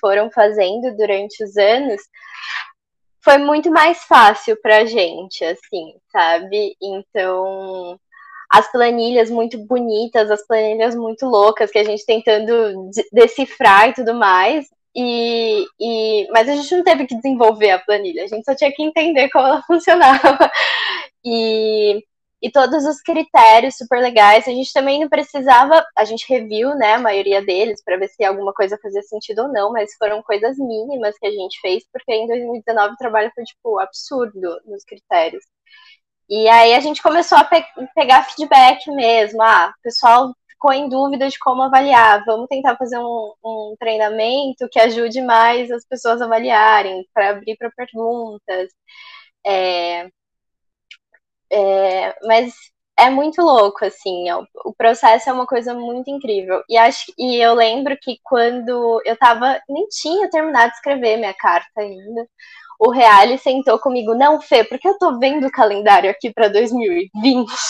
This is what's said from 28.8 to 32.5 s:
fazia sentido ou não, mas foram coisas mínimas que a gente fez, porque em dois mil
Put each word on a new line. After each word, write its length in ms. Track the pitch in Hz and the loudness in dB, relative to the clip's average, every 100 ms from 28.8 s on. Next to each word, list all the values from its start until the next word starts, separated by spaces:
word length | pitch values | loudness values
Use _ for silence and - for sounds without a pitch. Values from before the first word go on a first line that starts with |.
fazia 200 | 214 196 | -10 -10
sentido 400 | 202 214 - 214 | -10 -12 -10 -6
ou 60 | 262 | -6
não, 180 | 240 202 | -4 -4
mas 240 | 233 208 - | -4 -8 -6
foram 280 | 214 214 | -6 -6
coisas 340 | - 208 226 269 | -6 -4 -4 -4
mínimas 580 | 262 220 233 277 214 208 | -8 -8 -8 -6 -8 -6
que 60 | 208 | -8
a 20 | |
gente 300 | 208 190 - | -8 -10 -10
fez, 240 | 196 190 - | -6 -6 -6
porque 200 | 254 - | -14 -6
em 140 | 220 226 | -4 -4
dois 160 | 233 | -6
mil 140 | 240 | -6